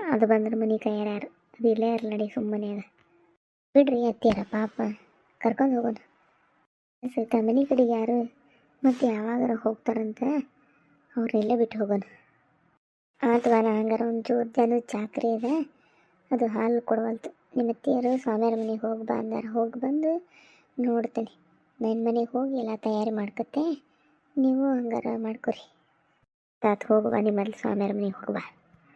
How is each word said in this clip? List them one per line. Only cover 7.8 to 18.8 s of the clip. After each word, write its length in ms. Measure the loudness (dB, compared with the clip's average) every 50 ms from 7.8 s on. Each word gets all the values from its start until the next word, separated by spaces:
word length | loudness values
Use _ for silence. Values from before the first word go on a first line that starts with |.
| 4 4
ಯಾರು 300 | 2 0 0 0 0 0 -2 -4 -8 _ _ _ _ _ _ _ _ _ 4
ಮತ್ತೆ 220 | 4 4 4 2
ಯಾವಾಗಾರ 440 | 0 2 0 -2 -2 -2 0 0 0 0 0
ಹೋಗ್ತಾರಂತ, 600 | -2 -2 -4 -2 _ -2 -2 -2 -2 -4 -4 -4 -2 -2 0 -2 -4 -6 _ _ _ _ _ _ _ _ _ _ _ _ -4
ಅವ್ರು 220 | -4 -2 0 2 0
ಇಲ್ಲೇ 180 | 2 2 2
ಬಿಟ್ಟು 220 | 2 2 0 0 -2
ಹೋಗೋಣ. 240 | -2 0 0 -2 -2 -6 -14 -20 _ _ _ _ _ _ _ _ _ _ _ _ _ _ _ _ _ _ _ -2
ಆತ್ವಾ, 380 | 2 2 2 4 4 4 4 4
ನಾ 200 | 4 4 2 0
ಹಂಗಾರ 200 | 0 0 0 0 0 -2
ಒಂಚೂರು 460 | -2 -2 -2 0 0 0 -2 0 0
ದನ 180 | 2 2 2 2 0
ಚಾಕ್ರಿ 520 | -2 -4 -6 -6 -6 -6 -4 -2 -2 0
ಅದ, 140 | 0 0 -2 -2 -2 -2 -2 -6 _ _ _ _ _ _ _ _ _ _ _ _
ಅದು 140 | -2 0 0
ಹಾಲು 340 | -2 0 -2 0 0 0 -2
ಕೊಡವಲ್ತು. 500 | 0 -2 -2 -2 -2 -4 -6 -8 -10 -14 -18 _ _ _ -4
ನಿಮ್ಮ 140 | -2 -2 -2
ಅತ್ತಿಯರು 520 | -4 -4 -2 -2 0 0 0 0 0 0
ಸ್ವಾಮಿಯವ್ರ 320 | -2 -2 0 0 0 0 0
ಮನೆಗೆ 320 | -2 -2 -4 -4 -4